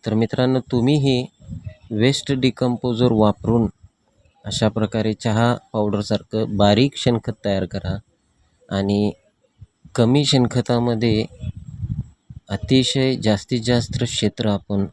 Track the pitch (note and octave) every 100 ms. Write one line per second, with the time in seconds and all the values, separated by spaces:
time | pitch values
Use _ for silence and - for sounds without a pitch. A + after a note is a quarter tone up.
0 | - G#2+ A2+ - B2+ C3 - B2 A#2+ D3+
1 | C#3 B2+ B2+ _ - - - - - G#2+
2 | A#2+ C#3 - C3+ B2+ - B2+ A#2+ B2+ A2+
3 | B2 A2+ G#2+ G2+ - A#2 G#2+ - - _
4 | _ _ _ _ - G2 A2 A2 G#2+ A2+
5 | G#2+ G#2+ A#2 G#2+ A#2 A#2+ _ A2+ G#2 G2+
6 | G#2 G#2+ - A2 A2+ G2+ G2+ G#2 C#3 -
7 | - A#2 - A2 G#2 G2 F2+ G2 F#2 G2
8 | _ _ _ _ _ _ _ G2 G2 G2+
9 | G#2 - _ _ _ _ - _ - -
10 | A2+ C#3 C#3+ C3+ A#2+ B2+ - A#2+ A#2+ A2+
11 | A#2 A2 A2 - - - - - - -
12 | - _ _ - _ G2+ - C3 B2+ C#3
13 | C3 B2+ A2 G2+ - B2 A2+ A#2+ A#2 -
14 | B2 - G#2+ - A2 G2+ - G2+ G2